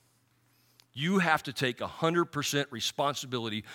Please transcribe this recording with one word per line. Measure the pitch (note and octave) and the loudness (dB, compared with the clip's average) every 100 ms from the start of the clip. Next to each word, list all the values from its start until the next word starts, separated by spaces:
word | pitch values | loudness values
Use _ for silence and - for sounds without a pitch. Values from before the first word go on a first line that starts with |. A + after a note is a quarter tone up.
| _ _ _ _ _ _ _ _ _ | _ _ _ _ _ _ _ _ _
You | A#2+ D#3+ G3 | -4 0 2
have | E3+ D#3 | 4 2
to | - | 0
take | - C3 A#2+ | -2 -2 0
a | G2 | -6
hundred | - E3 F3 E3+ | 0 2 2 2
percent | D3 C3+ C#3+ C#3 | -2 -2 0 -2
responsibility | A2+ - - C#3+ C3+ C3+ B2 A2+ G#2+ - | -4 -4 0 0 0 -4 -4 -2 -4 -6